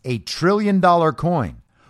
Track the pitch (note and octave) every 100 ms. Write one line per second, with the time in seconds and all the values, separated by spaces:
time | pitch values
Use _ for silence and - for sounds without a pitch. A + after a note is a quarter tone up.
0 | C3 A#2 - - E3+ G#3 G#3 F#3+ F3+ E3+
1 | D#3+ B2 E3 E3+ F#2 A1+ _ _ _